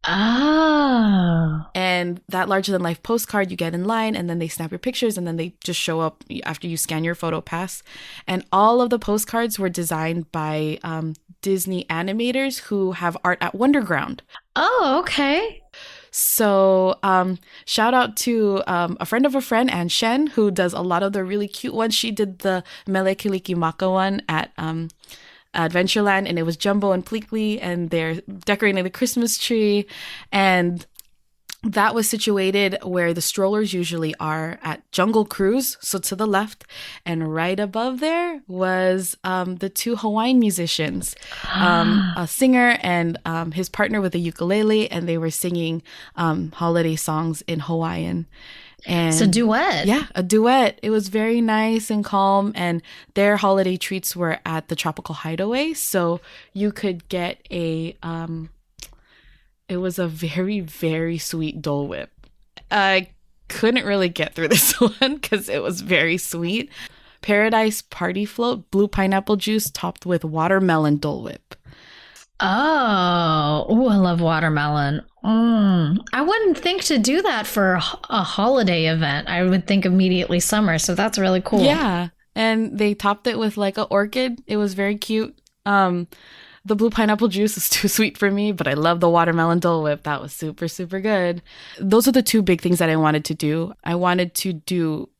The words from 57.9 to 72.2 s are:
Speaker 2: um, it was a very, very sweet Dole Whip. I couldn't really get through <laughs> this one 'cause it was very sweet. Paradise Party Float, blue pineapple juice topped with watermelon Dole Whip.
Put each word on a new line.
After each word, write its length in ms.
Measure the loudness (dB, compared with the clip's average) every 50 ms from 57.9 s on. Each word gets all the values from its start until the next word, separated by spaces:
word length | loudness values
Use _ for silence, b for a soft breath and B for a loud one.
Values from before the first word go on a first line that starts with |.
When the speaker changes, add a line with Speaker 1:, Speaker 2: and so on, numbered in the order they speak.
| -10 _ -10
Speaker 2:
um, 460 | -10 -8 -8 -8 -10 -10 -12 -12 -14 -18 _ _ _ _ -20 -20 -20 b b b b b b b b b b b b b _ _ -8
it 80 | -6
was 200 | -4 -4 -4 -4
a 100 | -4 -4 -4
very, 500 | -4 -6 -8 -4 -4 -2 -2 -2 -2 -4
very 580 | -6 -8 -10 -4 -4 -2 -2 -2 -2 -4 -4
sweet 440 | -6 -6 -6 -6 -4 -4 -6 -6 -6
Dole 260 | -4 -4 -2 -2 -4
Whip. 240 | -6 -8 -10 -10 -12 _ -20 -20 -20 _ _ _ _ _ -20 -8 -2
I 380 | 0 2 2 4 2 2 0 -2 -16 _ _ _ _ _ _
couldn't 380 | -14 -4 0 2 2 2 2 0
really 240 | 0 0 2 2 0
get 260 | 0 -2 -6 -4 -4
through 140 | -4 0 2
<laughs> 0 |
this 240 | 4 4 4 2 4
one 420 | 4 2 2 4 0 -2 -2 -2 -4
'cause 280 | -4 -4 -4 -4 -2
it 160 | -4 -4 -4 -2
was 160 | -4 -6 -6
very 380 | -2 0 2 2 2 2 0
sweet. 520 | -2 -4 -6 -6 -6 -4 -2 -2 -4 -4 -8 B B B B B B B B B B
Paradise 600 | -2 0 2 2 4 4 4 2 2 2 0 -4
Party 440 | -10 _ -8 -6 -4 -4 -2 -2 -4
Float, 440 | -4 -2 -2 -2 -2 -2 -4 -8 _
blue 200 | 2 2 2 2
pineapple 480 | 2 0 2 2 2 0 2 0 -2
juice 340 | 0 0 -2 -2 -2 -2 -4
topped 340 | -8 -6 -8 -8 -8 -8 -4
with 200 | -2 -2 -2 -2
watermelon 720 | -2 -2 -2 2 2 4 4 4 4 4 4 4 2 2
Dole 260 | 2 0 -4 -6 -6 -8
Whip. 320 | -12 -12 -14 _ _ -20 _ B B B B B B B B B B B B